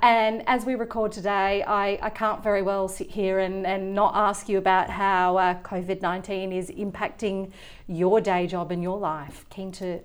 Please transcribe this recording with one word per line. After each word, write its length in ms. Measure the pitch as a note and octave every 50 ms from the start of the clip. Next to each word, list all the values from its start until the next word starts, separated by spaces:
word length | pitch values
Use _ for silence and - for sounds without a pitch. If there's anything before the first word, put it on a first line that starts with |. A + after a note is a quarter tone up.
and 400 | - A#3+ A#3 A3+ A3 A3 A3 A3+ - -
as 160 | B3+ B3 A#3+
we 120 | C4 B3+
record 360 | A3+ A#3 A3+ - A#3+ A3 G#3+
today, 520 | G#3+ G#3 F3+ G3+ G3+ G3 F#3+ G3 G3+ G3+ - -
I, 320 | G#3 G3+ G3+ G3+ G3+ -
I 80 | - G#3+
can't 320 | G#3 - A3 G#3+ G#3 -
very 200 | G#3 A3 G3+ G3
well 260 | F#3+ F#3+ G3 G3 F#3+ F#3
sit 220 | - - - -
here 300 | - G#3+ G3+ F#3+ F#3+ F#3+
and, 280 | F#3+ F#3 F#3+ F#3+ F#3+ F3+
and 260 | F#3+ G3 F#3+ F#3+ G3
not 220 | G3+ G#3 G3+ -
ask 320 | - G#3+ G3+ G#3 G#3 - -
you 100 | G3+ F#3+
about 320 | F#3+ F#3+ F#3 F#3 F3+ F#3+
how, 460 | G3 F#3+ G3 G3 F#3+ F#3 F#3 F3+ F3+
uh, 260 | F#3 F#3 F3+ F3+ F3+ -
covid 380 | - G3+ F#3 F3+ F3+ G3 F#3
nineteen 520 | F#3+ F3 - A3+ - - G3+ F#3+ F#3+ F#3+ F#3
is 180 | F#3 F3+ F#3
impacting 800 | - - G#3 G3+ F#3 - G#3+ - - - A3+ G#3 G3 F#3+ G3 G3 - - - - - - - -
your 320 | F3+ E3 F3+ F#3 G3+ A3
day 260 | - G3+ F#3+ F3+ F3+ F3
job 240 | F#3 F3 F3 D#3
and 100 | F3+ F3
your 160 | F3 F3+ F#3 G#3
life. 480 | G3 D#3+ D#3 D#3 C#3+ - - - - -
Keen 240 | - - F#3+ F#3+ F3+
to 260 | - G3 F3+ F3 E3+ -